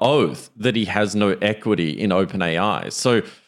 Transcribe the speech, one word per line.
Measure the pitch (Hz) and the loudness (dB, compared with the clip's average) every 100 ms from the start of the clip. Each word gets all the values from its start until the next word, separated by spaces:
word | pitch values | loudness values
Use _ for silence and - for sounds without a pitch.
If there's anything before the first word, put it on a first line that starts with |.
oath | 120 147 85 62 - - | 2 4 2 -2 -14 -4
that | 120 113 | -2 0
he | 104 | 0
has | 104 104 104 | 0 0 2
no | 101 92 | 0 2
equity | 104 107 113 95 82 | -2 -2 -2 0 0
in | - 104 | -2 0
Open | 92 95 95 | 0 0 -2
A | 85 82 | -2 0
I. | 104 85 50 | 0 -2 -6
So | - 127 113 - - | -4 2 2 0 -12